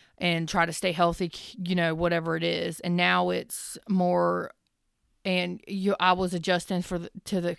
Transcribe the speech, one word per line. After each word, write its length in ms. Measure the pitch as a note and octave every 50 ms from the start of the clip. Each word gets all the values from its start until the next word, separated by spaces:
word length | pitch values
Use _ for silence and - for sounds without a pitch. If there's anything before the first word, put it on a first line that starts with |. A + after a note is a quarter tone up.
| _ _ _ -
and 280 | F#3 F3 E3+ E3 E3 D#3+
try 180 | - F#3 E3
to 60 | E3
stay 200 | D#3+ - - F#3
healthy," 400 | E3 F3 F3 E3+ E3 - F#3 E3+ - - - - -
you 180 | - F3+ F3 F#3
know, 200 | F3+ E3+ E3 D#3+
whatever 420 | D#3+ E3+ E3+ E3+ E3 D#3+ E3 E3
it 80 | E3 E3
is. 340 | E3+ E3+ E3+ E3+ F3 E3 -
And 140 | - F3 F3
now 360 | F3 F3 F3+ F3+ F3+ F3+ F3+
it's 480 | F3+ F3+ - - - - - - - - - -
more, 640 | G3 F#3 F3+ F3+ F3+ F3 F3 F3 F3 F3+ - - - _ _ _ _ _ _ _ _ _ _ _ _ _ -
and 380 | G3 F#3 F3+ F3 F3+ F3+ - -
you, 300 | - G3 G3 F#3+ G3+ G3 -
I 140 | F3 F#3
was 220 | F#3 F3+ F#3+ F3+ F#3
adjusting 480 | F3 D#3+ - F3+ F3 - - F#3+ F3+
for 160 | F3+ - F#3 E3+
the, 120 | E3+ - - F3+ -
to 160 | - G#3 F#3
the 160 | F3 F3 F3